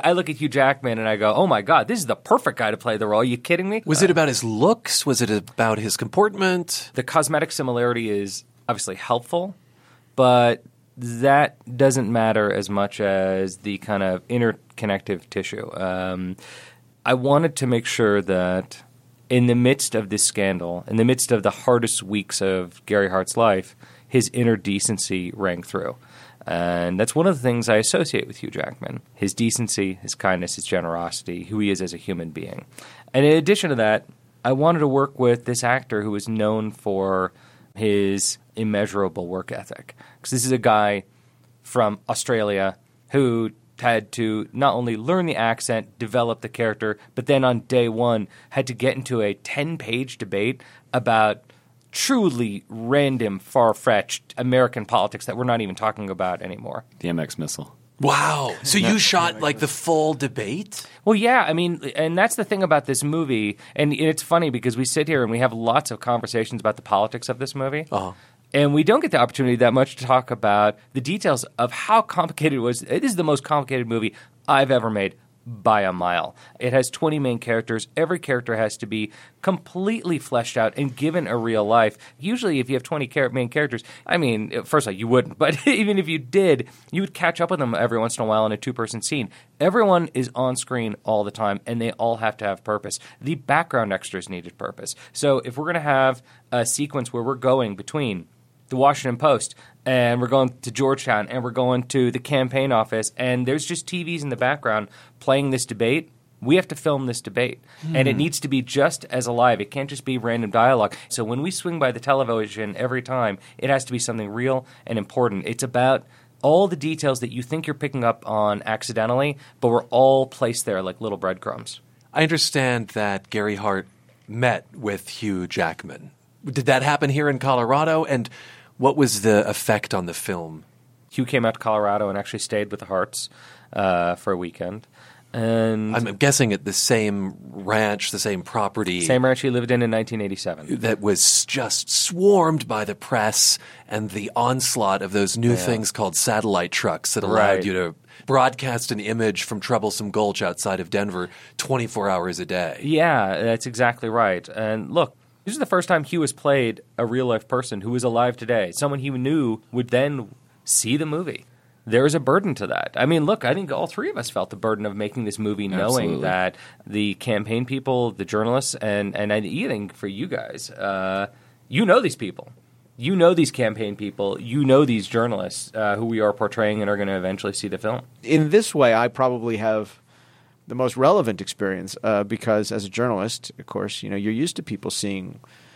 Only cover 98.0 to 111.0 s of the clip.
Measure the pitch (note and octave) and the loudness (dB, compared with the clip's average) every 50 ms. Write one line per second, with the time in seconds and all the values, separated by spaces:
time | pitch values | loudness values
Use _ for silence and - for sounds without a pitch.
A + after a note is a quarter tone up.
98 | C#3+ A#2+ G2+ F2+ D#2+ - _ _ _ _ _ _ _ _ - B2+ C3+ C#3 C#3+ C#3+ | -4 -4 -4 -6 -8 -14 _ _ _ _ _ _ _ _ 0 4 4 4 4 4
99 | - C3 A#2+ A#2 C#3+ D#3 C3+ A2 - - - - - - _ _ _ C3 C3 B2+ | 0 -4 -2 2 2 4 4 2 0 -4 -12 -16 -20 -20 _ _ _ 0 2 4
100 | A#2+ A#2+ A#2+ B2 B2 A#2+ C3 C3+ C3 B2+ A#2+ - - A#2+ A#2 - C#3 C3+ C3+ - | 4 4 2 0 0 2 2 2 2 2 -2 -6 -12 -10 -4 0 2 2 2 0
101 | - C3 A#2 G#2+ G#2 - A#2+ C3 A#2 B2 A2 C3 B2+ B2+ B2+ B2 B2 B2 - C3+ | 0 0 0 0 0 -2 -6 -6 -6 -4 -2 0 2 2 2 0 0 0 0 2
102 | B2+ A#2+ A2+ B2+ B2 - D3 C3+ C3 B2 B2 C3+ C3+ C#3 B2+ A2+ A2 - - A2 | 2 2 0 -2 -4 0 0 0 0 0 0 0 0 2 2 2 2 2 -2 -2
103 | A2 - - - B2+ B2+ B2 B2 B2+ B2 C#3 D#3 D3 - F3 - - - F#3 F3+ | -2 -4 -6 -4 -2 -2 0 0 0 -2 -2 -2 -4 -6 -8 -8 -8 -8 -8 -6
104 | E3+ D#3+ E3+ D#3+ C#3+ C#3+ B2 A#2+ B2+ B2+ C#3+ C#3+ - B2 G#2+ G#2+ G#2 - - - | -6 -6 -6 -6 -4 -6 -4 0 0 0 0 0 0 0 0 0 -2 -4 -10 -20
105 | - - _ _ - - C3+ C#3 C#3+ C#3 C3 B2+ B2 - A#2 G2+ A#2 A#2 C3 E3 | -20 -20 _ _ 2 2 2 4 4 2 0 -2 -2 -6 -4 0 0 2 2 0
106 | E3 - _ _ _ _ _ _ - A#2+ D3+ F#3 F#3 - D#3 C#3+ - D#3+ D3 C3+ | -2 -6 _ _ _ _ _ _ 2 4 4 4 4 0 -6 -4 -2 -2 0 0
107 | C3+ B2 A#2+ B2 - A#2+ G2 B2 B2 A#2+ B2 - _ _ - - - D#3 D#3+ C3 | -2 -4 -6 -6 -8 -4 -2 -2 -2 -2 -4 -8 _ _ -20 -12 -8 -2 0 2
108 | C3 C#3 C3 A2 D3 E3+ D#3+ - - C#3+ C3+ C3 A#2+ - - C#3 C#3 E3 E3 - | 2 2 2 2 0 0 -2 -4 -4 -2 -2 -2 -2 0 2 2 2 2 2 -2
109 | - - A#2 B2+ A#2+ A#2 A#2+ A#2+ A#2+ B2 A#2 F#2+ G#2 G2+ - C#3 C3+ C#3+ C#3+ B2+ | -8 -6 -4 -4 -2 -2 2 4 4 4 4 2 -2 -4 -6 -6 -6 -6 -8 -8
110 | - - B2+ B2+ A2 A#2 A#2 A#2 A2+ G#2 F#2+ A#2 A#2 B2+ C3+ A#2+ G#2 G2 - - | -6 -4 -4 -2 -2 -2 -2 -2 -2 0 2 4 6 6 6 4 4 2 0 -6